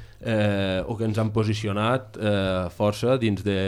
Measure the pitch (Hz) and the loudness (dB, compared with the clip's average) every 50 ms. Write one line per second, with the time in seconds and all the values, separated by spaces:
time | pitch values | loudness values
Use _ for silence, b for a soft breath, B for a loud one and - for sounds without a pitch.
0 | B B B B - 117 110 107 104 104 101 98 98 95 92 92 87 - 113 104 | B B B B -4 -2 0 2 2 2 2 0 0 0 0 -2 -2 -4 -4 -2
1 | 113 110 104 113 110 107 107 113 107 107 104 104 110 104 98 104 107 113 127 104 | -2 0 0 0 0 0 0 0 0 0 0 -2 -2 -2 -2 0 0 0 0 -2
2 | 104 - - - 107 104 104 98 95 92 92 92 90 87 - - 107 104 104 - | -4 -8 -8 -4 0 0 2 2 2 0 0 0 -2 -4 -2 0 0 0 0 2
3 | 120 120 131 131 117 110 101 92 101 101 98 95 95 | 2 2 2 2 2 0 0 0 0 0 0 0 0